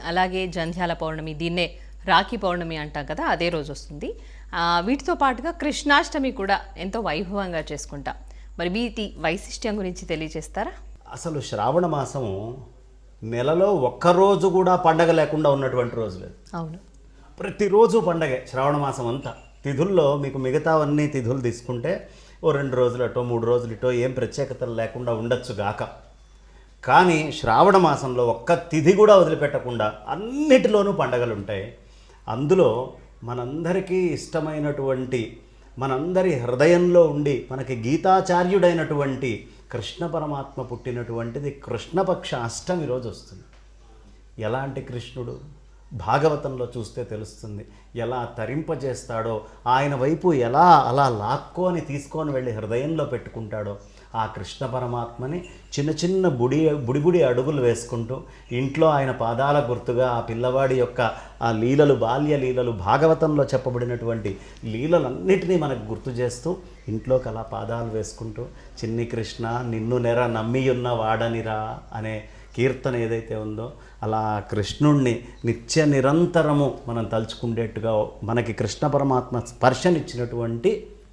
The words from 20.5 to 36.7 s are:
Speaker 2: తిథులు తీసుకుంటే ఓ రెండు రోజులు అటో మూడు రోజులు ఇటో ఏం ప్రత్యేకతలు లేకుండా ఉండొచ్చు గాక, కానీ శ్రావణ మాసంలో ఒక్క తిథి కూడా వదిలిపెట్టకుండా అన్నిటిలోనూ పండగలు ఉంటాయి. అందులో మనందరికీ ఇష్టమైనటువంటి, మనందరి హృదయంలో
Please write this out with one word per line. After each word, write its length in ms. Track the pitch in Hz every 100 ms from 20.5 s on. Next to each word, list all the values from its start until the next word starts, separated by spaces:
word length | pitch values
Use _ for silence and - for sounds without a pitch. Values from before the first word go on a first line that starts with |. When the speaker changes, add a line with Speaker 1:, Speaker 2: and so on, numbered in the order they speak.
| 143 156 156 147 147 147
Speaker 2:
తిథులు 340 | 139 113 135
తీసుకుంటే 680 | 123 113 - 123 135 196 - - - -
ఓ 60 | 165
రెండు 260 | 139 139 123
రోజులు 280 | 123 123
అటో 180 | 117 123
మూడు 240 | 120 117 113
రోజులు 260 | 123 117
ఇటో 200 | 110 127
ఏం 200 | 123 127
ప్రత్యేకతలు 600 | 127 113 - 139 127 123
లేకుండా 380 | 113 113 123 123
ఉండొచ్చు 420 | 113 117 123 -
గాక, 540 | 104 101 107 117 - - - - - - - - -
కానీ 480 | - 147 180 160 151 -
శ్రావణ 360 | 117 113 180 190
మాసంలో 500 | 165 139 135 123 120
ఒక్క 280 | 113 -
తిథి 380 | 170 - 156 151
కూడా 240 | 202 214 196
వదిలిపెట్టకుండా 760 | 156 151 143 139 123 117 107 - 110
అన్నిటిలోనూ 840 | 147 220 277 302 254 208 208 202
పండగలు 420 | 156 127 123 120
ఉంటాయి. 400 | 101 98 101 107 - - - - - -
అందులో 640 | 113 147 185 135 113 - - - -
మనందరికీ 680 | 117 123 123 151 170 190 185
ఇష్టమైనటువంటి, 1500 | 185 175 139 - 165 156 156 147 139 135 127 127 127 107 - - - - -
మనందరి 600 | 135 131 170 185 185 135
హృదయంలో 640 | 120 123 156